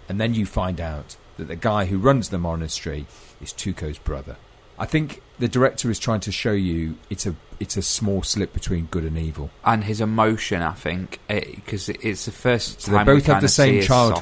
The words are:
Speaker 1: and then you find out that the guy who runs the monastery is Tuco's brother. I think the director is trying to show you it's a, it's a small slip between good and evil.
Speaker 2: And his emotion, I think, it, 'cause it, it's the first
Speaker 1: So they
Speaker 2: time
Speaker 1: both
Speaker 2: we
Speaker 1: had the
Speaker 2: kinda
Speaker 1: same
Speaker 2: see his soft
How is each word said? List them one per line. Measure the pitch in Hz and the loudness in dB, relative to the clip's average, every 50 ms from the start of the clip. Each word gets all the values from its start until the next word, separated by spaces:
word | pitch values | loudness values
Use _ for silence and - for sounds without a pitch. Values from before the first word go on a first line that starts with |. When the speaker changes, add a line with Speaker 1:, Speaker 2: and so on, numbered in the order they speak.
| - - | -10 -8
Speaker 1:
and | 92 101 | -4 -2
then | 110 117 120 | 0 0 0
you | 110 104 | 0 -2
find | 95 - - 95 92 90 80 | -2 -2 -2 -2 -2 -4 -4
out | 85 80 78 73 67 - - - - - - - | -6 -6 -8 -8 -10 -14 -18 -20 -20 -20 -14 -12
that | 85 71 | -10 -10
the | 82 | -10
guy | 85 - 113 107 104 98 | -4 -2 0 0 0 0
who | 90 98 95 | 0 0 2
runs | 95 131 139 131 101 - | 4 4 4 4 2 -2
the | - 87 | -4 -4
monastery | 87 85 82 82 80 80 - - - 85 73 76 73 - - - - - - - | -2 -2 -2 -4 -4 -6 -6 -8 -6 -6 -8 -8 -8 -12 -14 -20 -20 -20 -20 -16
is | - - - | -16 -14 -12
Tuco's | - - 98 87 - - 76 73 - | -6 -6 -6 -4 -4 -6 -8 -8 -6
brother. | - - 73 69 67 69 67 - - - - - - - - - | -6 -6 -6 -6 -8 -12 -14 -16 -18 -20 -20 -20 -20 -20 -10 -10
I | 101 | -6
think | 113 - 156 156 147 - - - - - - | -2 0 0 0 -2 -6 -12 -18 -20 -6 -4
the | 123 113 | -4 0
director | - 123 127 131 - - - 120 | 2 4 4 4 2 0 -2 -2
is | 107 - | -2 -2
trying | - - 113 104 | -2 -2 -2 -2
to | 90 - 95 | -2 -4 -6
show | - - 120 107 | -2 0 0 0
you | 101 95 90 82 82 82 80 80 - - - | 2 2 0 0 0 -2 -4 -6 -8 -10 -10
it's | 101 - - | -8 -6 -4
a, | 104 82 76 - - - - | -6 -6 -6 -10 -16 -10 -10
it's | 101 - - | -8 -4 -4
a | 101 92 | -4 -2
small | - - - 113 101 98 95 - | -2 -2 -2 0 0 0 0 0
slip | - - 107 95 - - | -2 -2 -2 -2 -2 -4
between | - - - 95 85 82 80 - | -4 -2 -2 -2 -2 -2 -2 -4
good | 87 80 | -4 -2
and | 80 78 80 | -2 -2 -2
evil. | 82 80 73 73 73 67 - - - | -4 -4 -4 -6 -8 -10 -10 -4 0
Speaker 2:
And | 101 113 110 104 | 0 2 2 0
his | 104 110 104 | -2 -2 -2
emotion, | 113 107 110 113 110 110 110 110 - - 104 90 85 | -2 0 2 2 4 4 2 0 -2 -4 -2 -2 -2
I | 80 - | -2 -4
think, | - - - 85 90 92 - - - - - | -4 -6 -6 -4 -4 -6 -8 -12 -14 -8 -4
it, | 107 104 - - - - - | -4 -4 -4 -6 -10 -16 -10
'cause | - - 98 - - | -8 -8 -6 -6 -6
it, | 104 - - | -8 -4 -4
it's | 110 101 92 - | -4 -4 -4 -6
the | - | -8
first | 107 - - 127 123 117 - - - - - | -10 -2 0 2 2 2 0 -4 -8 -8 -2
Speaker 1:
So | 101 101 | 2 4
they | 104 | 6
Speaker 2:
time | 107 | 8
Speaker 1:
both | 120 139 143 139 | 8 8 8 8
Speaker 2:
we | 147 147 | 6 4
Speaker 1:
had | |
the | - | 6
Speaker 2:
kinda | 98 - | 4 4
Speaker 1:
same | - - 143 131 - | 6 6 6 6 6
Speaker 2:
see | 104 | 4
his | 98 92 | 4 6
soft | 127 123 120 113 95 87 | 6 6 6 6 4 2